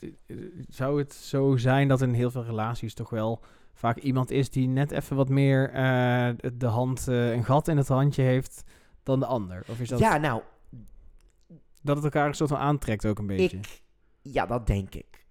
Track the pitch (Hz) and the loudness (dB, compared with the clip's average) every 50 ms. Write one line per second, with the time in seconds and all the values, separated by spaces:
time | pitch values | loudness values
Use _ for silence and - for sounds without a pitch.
0 | - - - - - - - - - - - - - - - - 131 135 143 147 | -14 -16 -16 -18 -18 -16 -14 -14 -14 -14 -14 -14 -16 -14 -8 -4 -2 0 0 0
1 | 143 139 - - - - - 139 135 139 139 127 117 127 127 139 139 139 135 127 | -2 -4 -6 -16 -10 -4 0 2 4 4 4 4 4 4 4 4 4 4 4 4
2 | 131 127 120 117 123 123 120 131 117 117 113 107 107 113 117 - - 110 - - | 2 2 2 2 0 0 -2 -4 -6 -6 -4 -4 -2 -2 -4 -4 -6 -8 -8 -8
3 | 113 - - 113 107 110 117 - - - - - - - - - - 117 117 - | -10 -6 -4 -2 -2 -2 -2 -4 -8 -16 -20 -20 -20 -20 -12 -4 -2 -2 -2 -2
4 | - 139 127 131 127 123 - 131 127 - - 131 127 127 131 135 147 151 - 143 | -2 -2 0 0 0 0 0 0 0 0 0 0 0 2 2 0 0 0 -2 -4
5 | 143 - 143 135 135 131 135 139 139 135 135 131 135 135 - - 131 131 131 127 | -4 -2 0 0 2 2 4 4 4 4 4 4 2 2 0 0 0 2 2 2
6 | 123 123 123 123 123 123 120 117 - 127 120 120 127 120 110 120 127 127 131 123 | 2 2 2 2 2 0 -2 -4 -6 -8 -6 -4 -2 -2 0 0 0 -2 -2 -4
7 | - - 127 120 120 120 113 120 113 - 127 151 156 - 160 147 135 - 135 127 | -2 -2 0 0 2 2 0 0 2 2 2 2 2 2 2 2 2 2 2 2
8 | 139 143 139 - 131 131 127 131 131 - - - - - - - _ _ _ _ | 2 2 2 2 2 2 2 2 0 -4 -10 -20 -20 -20 -20 -20 _ _ _ _
9 | - - 135 131 135 - 131 120 104 87 90 90 - - 113 117 123 117 123 123 | -4 -2 0 0 0 0 -2 -4 -4 -6 -8 -10 -10 -10 -8 -8 -6 -4 0 2
10 | 214 220 180 151 151 151 120 113 - - - _ - - - 123 - - - - | 4 4 4 2 2 0 -2 -4 -6 -10 -18 _ -20 -20 -20 -20 -20 -20 -20 -20
11 | - - - - - _ _ _ _ - 175 151 - _ - _ - 143 143 147 | -20 -20 -20 -20 -20 _ _ _ _ -20 -20 -20 -20 _ -20 _ -4 -2 -2 0
12 | 147 151 - 156 143 147 139 - 160 139 143 127 131 143 147 139 - - 110 101 | 0 0 0 2 0 0 0 0 0 0 0 0 0 0 0 0 0 -2 -4 -2
13 | - 107 104 98 104 98 98 92 92 87 - 92 107 - - - _ _ _ _ | 0 -2 -2 -2 -2 -4 0 0 0 0 0 -4 -12 -14 -16 -20 _ _ _ _
14 | _ _ _ _ - 143 131 131 98 - 117 123 113 - 110 98 95 95 - - | _ _ _ _ -14 -6 -2 -2 -2 0 -2 -2 0 0 0 0 -2 -6 -10 -16
15 | - _ - - _ _ | -18 _ -20 -20 _ _